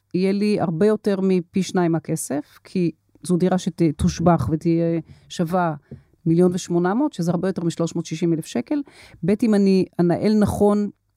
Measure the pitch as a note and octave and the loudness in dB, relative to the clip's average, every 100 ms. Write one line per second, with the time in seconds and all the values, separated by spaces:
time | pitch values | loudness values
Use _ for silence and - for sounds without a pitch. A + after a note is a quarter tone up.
0 | _ F3+ F#3+ G3 G#3 G#3 E3 D#3+ G#3 G#3+ | _ -2 0 0 0 0 0 2 2 2
1 | G#3+ F#3+ F#3+ F#3 E3 G3 F3+ F#3 F3 E3 | 0 0 2 2 0 -4 -2 0 0 0
2 | - D#3+ - C#4 - - - F#3+ E3+ - | -2 -6 -4 -8 -8 -16 -8 -2 -2 -4
3 | _ _ D3+ F3+ F3+ F#3 - - E3+ D3 | _ _ -2 0 2 0 -2 0 0 0
4 | E3+ - E3+ E3 - D#3 E3+ E3 E3+ E3 | -2 2 2 2 0 -2 0 0 0 -2
5 | D#3 - - - E3 F3+ E3+ C#3+ - - | -6 -18 -12 -6 -2 -2 -2 -4 -12 -20
6 | _ _ D#3+ E3 F3+ F3+ - F3 F3+ A3 | _ _ 0 2 2 0 -2 -2 0 0
7 | D4 - E3+ F3 F#3 F#3 E3+ - E3 E3+ | -2 -2 -2 -2 -4 -4 -4 -2 -4 -4
8 | E3 D#3+ F3 D#3+ - A3+ - D4 C#4+ - | -8 -4 -2 -2 -4 -6 -4 -6 -6 -14
9 | - - E3 G#3 A#3 G3+ G3 F#3+ F3 - | -20 -6 -2 0 2 2 4 2 0 0
10 | F3 E3 G3+ G#3+ G3+ - G#3 G#3 G3+ - | 0 2 2 2 2 2 2 2 -2 -8
11 | _ | _